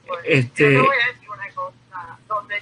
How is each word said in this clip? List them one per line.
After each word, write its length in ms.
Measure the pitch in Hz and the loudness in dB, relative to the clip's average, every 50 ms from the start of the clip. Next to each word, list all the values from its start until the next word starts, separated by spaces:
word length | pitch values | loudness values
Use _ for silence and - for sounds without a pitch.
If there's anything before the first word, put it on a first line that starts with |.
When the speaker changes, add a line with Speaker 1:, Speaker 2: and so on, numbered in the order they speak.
| _ | _
Speaker 1:
pues, 120 | - - - - | -12 -12 -8 -2
Speaker 2:
Este 500 | - 156 135 123 123 - - 147 143 135 | 0 2 2 2 0 0 2 4 4 6
Speaker 1:
yo 80 | 135 | 6
te 60 | - | 4
voy 80 | 554 554 | 4 2
a 180 | 508 - 494 494 | 2 0 -2 -4
decir 160 | - - - | -8 -16 -18
una 200 | 605 587 587 571 - | -16 -14 -14 -14 -10
cosa, 680 | 554 554 554 - _ _ _ - - - 170 - - _ - | -10 -10 -10 -12 _ _ _ -16 -16 -16 -16 -18 -20 _ -6
donde 260 | - - - - 202 208 | -6 -6 -6 -6 -10 -10